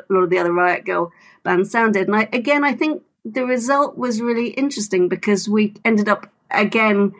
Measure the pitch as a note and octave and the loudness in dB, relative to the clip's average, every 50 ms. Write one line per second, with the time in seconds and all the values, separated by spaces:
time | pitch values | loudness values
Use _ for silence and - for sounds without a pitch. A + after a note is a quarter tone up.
0 | - - F#3+ F#3 F#3 E3+ F3+ F3+ F3 F3 F3 F3 F3+ F3+ F3 - - F#3 F3+ E3+ | 0 0 0 2 2 2 2 0 0 0 2 2 2 2 0 -2 -4 -4 -4 -4
1 | E3+ E3+ - _ - - - _ - - F3+ F3+ G3 G3+ - A#3 A#3 A3 G3 F#3+ | -4 -4 -8 _ -20 -20 -20 _ -4 -2 0 0 0 0 0 2 2 2 2 2
2 | F#3+ G3+ G#3 G#3+ A3 G#3+ C4 B3+ A3 C#4+ D4 C#4+ D4 C#4+ A#3 - E4 D#4 D4 - | 0 0 0 0 0 -2 -4 -2 0 0 0 2 2 0 0 -2 -2 -4 -4 -6
3 | - _ _ _ - A3+ G#3+ C4+ B3+ B3 B3+ B3 A3+ B3+ C#4 C#4 D4 - - - | -10 _ _ _ -16 -8 -6 -4 -2 -2 -2 -2 0 0 2 2 0 0 -2 -6
4 | B3 B3+ A3+ G#3+ A#3+ A#3+ A#3 A#3 A#3+ A#3+ - C4 C#4 C#4+ C#4+ A3+ G#3 - F#3+ F3+ | -6 -4 -4 -2 -2 -2 -2 -2 -2 -4 -4 -2 -4 -2 -2 -6 -6 -2 0 0
5 | F3+ F3 F#3 F3 - G#3 G#3 F#3 - G#3 G#3 G#3+ G#3+ G#3 - - - A#3 A3+ G#3 | 2 0 0 -2 0 0 0 0 0 0 2 2 2 0 -2 -4 0 0 2 2
6 | G#3 G#3 G3+ - - - _ _ _ _ - - G#3 G3+ - A3+ A3 G#3+ G#3 G3+ | 2 2 0 -2 -4 -10 _ _ _ _ -2 0 0 2 2 2 2 2 2 2
7 | G3+ G3 - | 2 0 -2